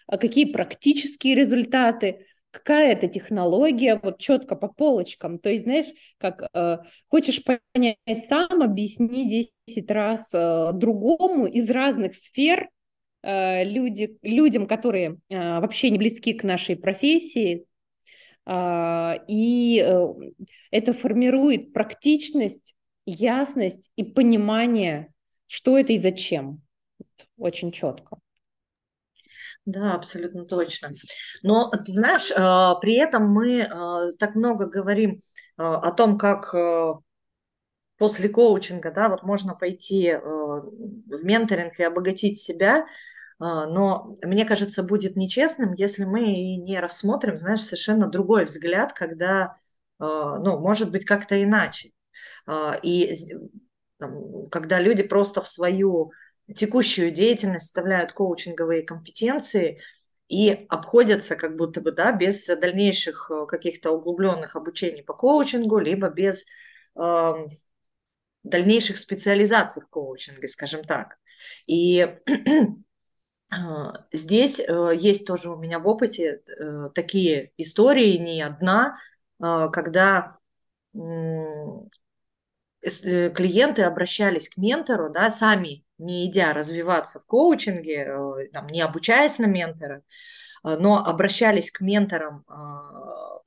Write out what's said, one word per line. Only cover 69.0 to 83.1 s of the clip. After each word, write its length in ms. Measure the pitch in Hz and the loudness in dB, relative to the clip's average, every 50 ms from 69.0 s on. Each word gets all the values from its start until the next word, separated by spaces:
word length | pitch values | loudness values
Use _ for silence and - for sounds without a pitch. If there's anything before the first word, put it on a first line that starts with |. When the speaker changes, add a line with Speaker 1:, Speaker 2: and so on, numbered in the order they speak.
| - - 196 190 - 202 202 202 208 202 226 214 - - - - - | -6 -6 -6 -4 0 2 4 4 4 4 4 2 2 0 -6 -12 -12
Speaker 2:
в 60 | _ | _
коучинге, 580 | - 160 143 135 131 127 - - 139 - - 135 | -10 -8 -8 -8 -10 -14 -16 -18 -16 -12 -8 -8
скажем 340 | - - 147 - 160 156 151 | -8 -8 -8 -10 -10 -10 -6
так. 340 | 151 156 135 - - - _ _ _ _ - - - - - _ | -6 -6 -6 -6 -10 -18 _ _ _ _ -20 -20 -20 -20 -14 _
И, 320 | - 160 170 170 180 180 175 | -2 0 2 4 4 6 4
<clears throat> 260 | 175 - - - - - 285 - - - 202 - 226 - - - - _ _ _ _ _ _ _ _ _ _ _ _ - - | 4 2 0 -6 -2 -2 -2 0 2 4 6 6 4 4 0 -6 -16 _ _ _ _ _ _ _ _ _ _ _ _ -12 -10
э, 20 | 180 175 170 156 151 143 - - - _ _ - | -8 -8 -8 -8 -8 -10 -10 -12 -16 _ _ -8
здесь, 460 | 156 160 156 202 226 262 277 - - | -6 -2 2 4 4 4 4 2 0
э, 300 | - - 170 170 170 170 165 | 0 0 0 2 2 2 2
есть 300 | 165 175 208 202 202 202 | 2 4 2 2 2 0
тоже 240 | - 180 175 - 170 | -6 -6 -6 -6 -10
у 60 | 170 | -12
меня 220 | 160 165 165 170 170 | -10 -8 -6 -6 -2
в 80 | 160 | 0
опыте, 540 | 202 220 220 247 214 - - 165 151 - - _ - - - | 0 0 2 0 -2 -2 -2 -4 -4 -4 -6 _ -20 -16 -12
э, 280 | 151 151 147 147 147 143 - | -12 -10 -10 -10 -10 -8 -6
такие 560 | 175 165 165 - 196 185 170 151 139 135 - _ | -6 -6 -2 0 2 2 2 2 0 -4 -8 _
истории, 600 | - 160 160 - - 220 262 285 262 233 208 185 | -10 -10 -4 2 4 6 6 6 6 6 6 4
не 240 | 165 170 170 165 160 151 | 2 0 -4 -6 -6 -6
одна, 540 | 147 147 - 180 185 190 220 247 285 277 - - - _ _ _ _ _ - - | -6 -6 -2 0 2 4 4 2 0 -2 -10 -20 -20 _ _ _ _ _ -6 -4
э, 260 | 170 165 160 160 160 - | -2 0 0 0 -2 -2
когда, 640 | 170 156 165 160 185 190 196 196 180 170 - - _ _ _ _ _ _ _ _ _ _ _ - | -4 -4 0 2 4 4 4 4 2 0 -4 -14 _ _ _ _ _ _ _ _ _ _ _ -16
м, 920 | - 165 165 165 165 165 160 160 160 156 156 151 151 151 151 - - - 208 _ _ _ _ _ _ _ _ _ _ _ _ _ _ _ _ _ _ - | -14 -12 -10 -8 -6 -6 -4 -4 -6 -6 -8 -10 -10 -12 -12 -14 -16 -18 -20 _ _ _ _ _ _ _ _ _ _ _ _ _ _ _ _ _ _ -6
с-, 220 | - - - - | -4 -4 -4 -2
э, 260 | 190 | 0